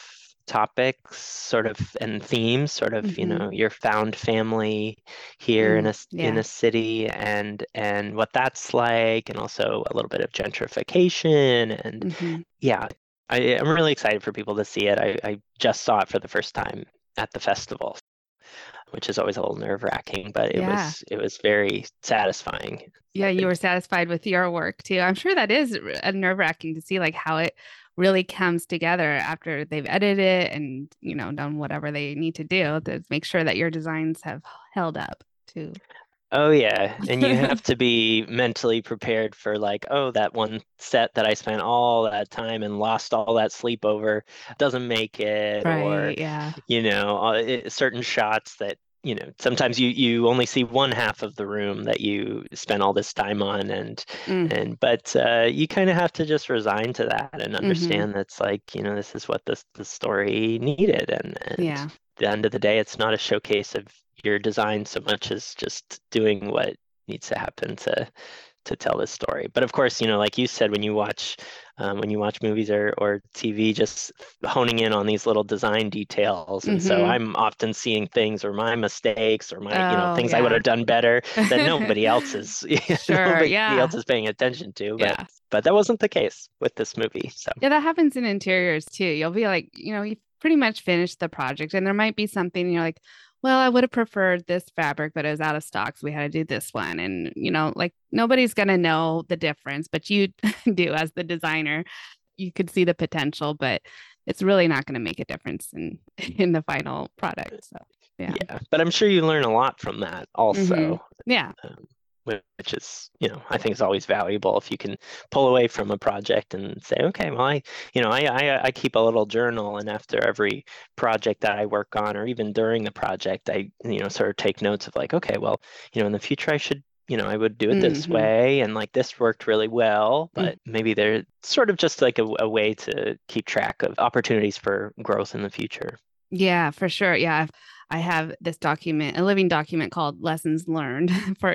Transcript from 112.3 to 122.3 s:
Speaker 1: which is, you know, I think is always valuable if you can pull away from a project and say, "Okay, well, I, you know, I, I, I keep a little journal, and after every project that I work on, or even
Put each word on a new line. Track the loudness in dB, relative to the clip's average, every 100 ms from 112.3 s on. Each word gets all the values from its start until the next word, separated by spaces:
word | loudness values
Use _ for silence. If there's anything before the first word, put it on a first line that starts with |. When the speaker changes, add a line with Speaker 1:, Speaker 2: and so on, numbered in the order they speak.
| -6 -8 -16
Speaker 1:
which | -8
is, | -8 -8 -18 -18 -4
you | -2
know, | -2 -6
I | -2
think | -2
is | 0
always | 2 2 0
valuable | 0 0 0 2 0
if | 0
you | -8
can | -8 -10 -14 -20 -4
pull | 2 6
away | 6 4
from | 0 -4
a | -2
project | 0 -2 0 0 -2 -8
and | -10 -10
say, | -4 0
"Okay, | 0 -2 -4
well, | 0
I, | 0 0 -4 -16 -4
you | 0
know, | 2
I, | 2 2
I, | 2 2 2 0
I |
keep | -2 0 4
a |
little | 4 4 2
journal, | 2 0 0 -4 -6
and | -6
after | -8 -4 0 0
every | 2 0 -2 -8 -20 -16 -2
project | 0 2 0 0
that | 0 0
I | 0
work | -2 -2 -4
on, | -2 -2
or |
even | -4